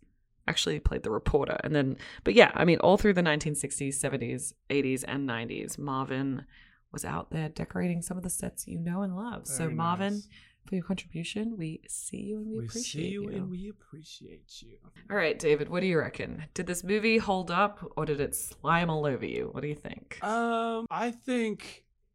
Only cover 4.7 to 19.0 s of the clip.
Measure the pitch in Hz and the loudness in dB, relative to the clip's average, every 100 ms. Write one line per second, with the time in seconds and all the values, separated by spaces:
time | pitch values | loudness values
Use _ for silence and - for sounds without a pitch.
4.7 | 143 131 131 135 143 135 113 117 107 - | 2 2 0 -2 -2 -2 -2 -4 -6 -6
5.7 | - 143 131 135 131 139 127 - - - | -6 -2 -2 0 0 0 -2 -6 -18 -20
6.7 | _ _ 156 - 160 - 160 156 156 165 | _ _ -8 -6 -6 -4 -4 -4 -6 -6
7.7 | 180 180 170 170 185 180 - 180 - - | -2 0 -2 -4 -6 -6 -6 -6 -8 -8
8.7 | 175 165 180 202 180 233 - - - 160 | -6 -4 -2 -4 -6 -8 -10 -6 -4 -2
9.7 | 160 170 180 196 208 - - - _ - | 0 0 0 0 -2 -6 -18 -20 _ -6
10.7 | 190 170 190 - 160 170 208 226 220 160 | -4 -2 -4 -6 -8 -6 -4 -4 -4 -6
11.7 | 160 - - - - 202 214 214 220 117 | -8 -10 -10 -8 -8 -6 -6 -6 -6 -6
12.7 | 233 247 151 180 202 208 196 185 180 202 | -6 -6 -4 -4 -4 -6 -6 -6 -6 -10
13.7 | 208 _ 151 156 - - 78 - - 117 | -14 _ -20 -18 -18 -18 -20 -20 -20 -20
14.7 | - - - - 202 156 - 160 147 147 | -20 -20 -18 -4 0 2 2 4 4 2
15.7 | 175 190 165 117 - - - 151 - 180 | 0 2 2 0 -4 -8 -8 -10 -6 -4
16.7 | 175 180 208 220 220 208 190 170 175 202 | -4 0 2 4 4 4 0 2 2 2
17.7 | 208 160 - 156 143 135 - - - 143 | 0 -10 -4 -2 0 -2 -4 -8 -4 2
18.7 | 170 175 156 | 4 4 2